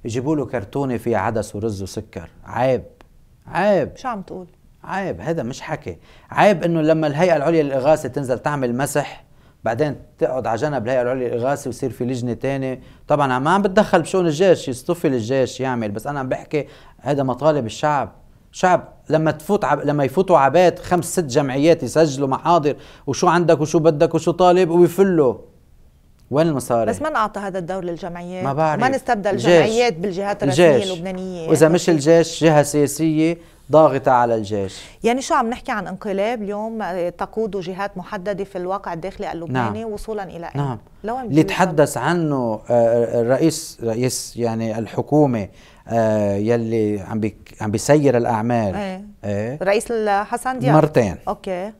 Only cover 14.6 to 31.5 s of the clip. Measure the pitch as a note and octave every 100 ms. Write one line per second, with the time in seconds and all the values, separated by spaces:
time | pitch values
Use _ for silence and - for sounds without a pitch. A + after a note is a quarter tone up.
14.6 | - A#2+ - E3+ D#3+ B2+ G#2+ C3+ B2 -
15.6 | C3 A#2+ A2 G#2 C#3+ C#3+ C3 C3+ - D3+
16.6 | C3+ - - - B2+ C#3+ C3 B2 D3 D3
17.6 | A2 - D3+ C#3+ G#2+ - - _ _ -
18.6 | F#3 F3 - - - D#3 D#3 D3+ - G3+
19.6 | C3+ D3 C#3+ D3 C3+ F#3+ F#3 D#3+ C3+ D#3+
20.6 | F3+ E3+ - F3+ - - D3+ B2+ C#3 C3+
21.6 | D#3 E3 A#2+ D#3 D#3+ C3+ C#3 C3 D#3 E3+
22.6 | C#3+ B2 - - - B2+ F3+ E3+ E3 D#3
23.6 | D3 F3 D#3 D3 D#3+ E3 F3 E3 F3+ F3+
24.6 | F3 E3+ F3 E3+ G3 E3+ C3 G2+ - _
25.6 | _ _ - _ _ _ _ C3 E3 C#3
26.6 | B2 A#2 A2+ - D#4 C#4 G#3 G3 G3 F#3+
27.6 | E3 F#3+ F3 E3+ F3 F3 F3 F#3 F#3 C#3
28.6 | D#3+ - B3+ C4+ - A#3 G3+ F#3 D3 F3
29.6 | D3+ A3+ A#3+ D#3+ G3 F3 G3 G3+ C#3 C3
30.6 | E3+ C3 F#2+ - E2+ F#3 F#3 F3+ D#3+